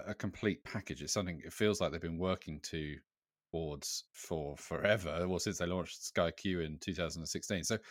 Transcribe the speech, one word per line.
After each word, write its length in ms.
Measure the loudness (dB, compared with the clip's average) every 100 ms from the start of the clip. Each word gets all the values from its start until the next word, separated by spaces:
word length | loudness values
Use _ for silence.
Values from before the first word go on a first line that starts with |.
| -6
a 60 |
complete 520 | -4 -4 2 2 2 -2
package. 360 | -6 -4 -6
It's 120 | 0
something, 280 | 0 0 -4 -8
it 80 |
feels 260 | 2 4 4
like 140 | 2
they've 80 | 0
been 160 | -2 0
working 420 | 2 2 -2 -8
towards 1400 | -6 -4 -4 -6 -12 _ _ _ _ -4 -4 -4 -6 -6 -8
for 420 | -16 -4 -4 -2 -6
forever, 720 | -6 2 6 6 4 0 2
well, 120 | 2
since 180 | 0 0
they 80 | 2
launched 400 | 2 0 -6 -2
Sky 260 | 4 4
Q 300 | 4 0 2
in 160 | 0 -2
two 140 | -4
thousand 280 | 0 0 -2
and 60 | -4
sixteen. 360 | -4 -2 0 2
So 120 | 0 -2